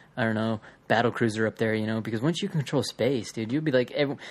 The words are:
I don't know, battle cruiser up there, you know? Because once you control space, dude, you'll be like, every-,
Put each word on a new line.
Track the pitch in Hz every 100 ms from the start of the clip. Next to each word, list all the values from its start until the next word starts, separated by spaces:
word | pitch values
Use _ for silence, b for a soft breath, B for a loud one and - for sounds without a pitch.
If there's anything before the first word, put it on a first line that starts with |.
| B -
I | 113
don't | 107
know, | 113 110 B B -
battle | 110 120
cruiser | - 117 110 107
up | -
there, | 113
you | 110 107
know? | 113
Because | 110 110
once | 143 170
you | 196
control | 160 123 143
space, | - - 113 131 98
dude, | - 110
you'll | 143
be | 156
like, | 127 123
every-, | - 143 131 B